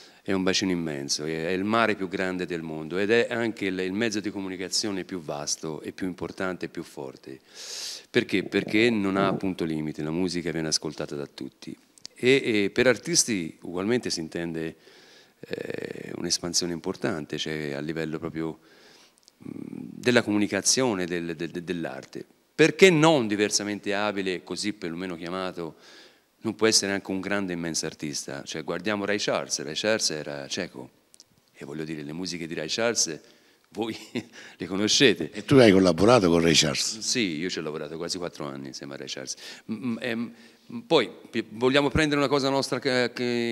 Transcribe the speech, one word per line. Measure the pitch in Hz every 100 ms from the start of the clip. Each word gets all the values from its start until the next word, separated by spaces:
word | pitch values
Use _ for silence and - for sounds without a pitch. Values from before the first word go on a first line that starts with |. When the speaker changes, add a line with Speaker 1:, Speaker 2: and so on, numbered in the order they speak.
| - -
Speaker 1:
è | -
un | 95
bacino | 92 92 95
immenso, | 87 80 71 71 -
è, | 76 80 82
è |
il | 92
mare | 104 117 110
più | 98 92
grande | 92 92 90 85
del | 85
mondo | 80 78 78 90
ed | 104
è | 117 113
anche | 117 117 - 98
il, | 92
il | 92
mezzo | 101 117 104
di | 98
comunicazione | 98 95 92 90 - 107 95
più | - 95
vasto | 76 73 76 - 80 76
e | -
più | - 92
importante | 85 85 - 92 87
e | 82
più | 85
forte. | 78 80 67 - - 67 _ - - - - - -
Perché? | 120 - 98
Perché | - 98 95 107 120
non | 107 98 98
ha | 98
appunto | - 95 85
limiti, | 82 78 78 76
la | 76
musica | 82 92 87 80
viene | 80 78
ascoltata | 73 80 - 78
da | 71 71
tutti. | - 67 _ - - _ _ - -
E, | 123 135
e | 127 107 98
per | - 123
artisti | 110 165 170 - 98 80 -
ugualmente | 90 87 101 123 90
si | 85
intende, | 80 85 85 80 80 - - - - - - _
eh, | - - - - - 50 - -
un'espansione | 85 - 87 82 87
importante, | 82 90 - 131 80 73 76
cioè | 80 78 73
a | 69
livello | 78 80 80 78
proprio, | 80 78 80 76
mm, | _ - - - _ _ _ _ - -
della | - - - 50 123 120
comunicazione, | 110 104 98 101 - 127 127 95 87
del, | 87 85 80
del, | 82
dell'arte. | 87 82 87 73 67 - - - _ _ -
Perché | 156 - 190
non | 156 160 147 110
diversamente | 101 104 - 104 101 101
abile, | 101 107 98 95 87
così | - 87 101
perlomeno | - 85 85 92 82
chiamato, | 85 95 92 85 82 - - - - _ _ _
non | 113
può | - 110
essere | 107 98
anche | 98 -
un | 95
grande, | 95 101 92
immenso | 85 85 78
artista? | 80 - 73 69 - 69
Cioè, | - 80
guardiamo | 76 85 95 101
Ray | 98 104
Charles, | - 101 67 -
Ray | 71
Charles | 78 107 110 -
era | 78 73 71 67
cieco, | - 85 65 64 _ _ _ - _ _
e | -
voglio | 69 80
dire, | 78 76
le | 73
musiche | 82 92 85 82
di |
Ray | 82 78
Charles, | - 117 110 82 76 - _ _ _ _
voi | 101 113 -
<laughs> | - 117 - - - -
le | 85
conoscete. | 95 107 - 131 98 76
Speaker 2:
E | 104
tu | - 135
hai | 113
collaborato | 92 92 82 104 123 90
con | 85
Ray | 82
Charles? | 76 78 65 - 110
Speaker 1:
Sì, | - 127 95 78
io | 90
ci | 90
ho |
lavorato | 78 78 76 82
quasi | 87 92
quattro | 85 - 71
anni | 69 69
insieme | - 69
a | 71
Ray | 65
Charles. | 67 65 - - - -
Mm, | 110
mm, | 127 113
ehm, | 123 113 117 - - _ _ 120 -
poi, | 156 101 - -
pi-, | 113 -
vogliamo | 110 131 143 143
prendere | 143 151 143
una | 139
cosa | 143 135
nostra | 135 131 127
che, | 131 127 120
che | 123 123 120 117